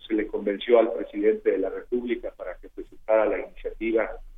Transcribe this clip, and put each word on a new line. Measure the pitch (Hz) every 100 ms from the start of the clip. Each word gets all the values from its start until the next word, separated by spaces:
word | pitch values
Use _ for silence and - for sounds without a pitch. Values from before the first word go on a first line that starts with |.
| -
se |
le | 107 104
convenció | 104 101 98 117 117
al | 107
presidente | - 101 104 107 107 110
de | 95
la | 95
República | 95 - 123 120 113 101 -
para | 92 -
que | -
presentara | - - - - 110 104
la | 101
iniciativa | - - - - - 110 104 - -